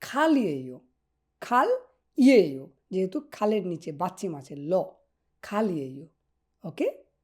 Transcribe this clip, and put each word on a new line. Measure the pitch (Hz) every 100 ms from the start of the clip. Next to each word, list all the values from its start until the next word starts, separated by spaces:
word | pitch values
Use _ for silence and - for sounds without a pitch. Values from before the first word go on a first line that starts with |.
খালিয়েয়ু। | - 254 320 285 202 139 127 127 _ _ _ _ _ -
খাল | - 247 370 508 - _ _ -
ইয়েয়ু, | 262 247 165 135 139 _ -
যেহেতু | 185 185 302 294
খালের | - 214 214 185
নিচে | 165 -
বাচ্চি | 147 180 185 196
মাছের | 147 127 143
ল, | 143 180 - - _ _ _ _
খালিয়েয়ু। | - 202 220 165 135 135 160 _ _ _ _ _
ওকে? | 170 - 415 - _ _